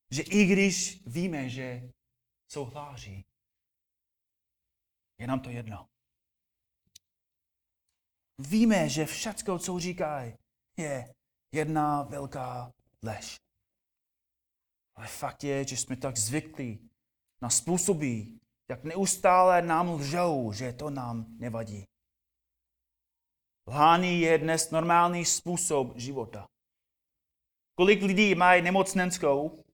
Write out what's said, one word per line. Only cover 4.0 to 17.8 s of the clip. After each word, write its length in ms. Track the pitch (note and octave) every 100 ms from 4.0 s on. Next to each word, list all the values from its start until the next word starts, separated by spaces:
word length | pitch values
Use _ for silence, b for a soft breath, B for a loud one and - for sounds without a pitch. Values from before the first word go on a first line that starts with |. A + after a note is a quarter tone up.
| _ _ _ _ _ _ _ _ _ _ _ -
je 80 | A#2+
nám 140 | C3
to 100 | B2+
jedno. 380 | A#2+ A2 G2 - _ _ _ _ _ _ _ _ _ _ _ _ _ _ _ _ _ _ _ _ _ _ _ _ -
Víme, 500 | C3+ G#3+ A3+ G3+ D#3
že 180 | C#3 D3+
všecko, 520 | - A3+ G3+ - F3+
co 200 | F#3 F3+
říkají, 560 | F3 F3+ D#3 C#3+ A#2+ A2 _ _ _ -
je 380 | D#3 C3+ - _ _ _ _
jedna 500 | D#3 D#3 D#3 D3 D3
velká 720 | C#3+ C#3+ C#3 C#3+ B2+ B2 B2 _ _ _
lež. 380 | A2 G#2+ - - _ _ _ _ _ _ _ _ _ _ _ _ _ _ _
Ale 120 | - A2
fakt 380 | - C3+ -
je, 240 | C#3+ C#3 C3+
že 80 | B2+
jsme 200 | - B2+
tak 200 | C3+ A2+
zvyklí 720 | G#2+ D3 D#3 - B2+ G#2 - _ _ _ _ _
na 80 | A#2+
způsoby, 720 | - - F3+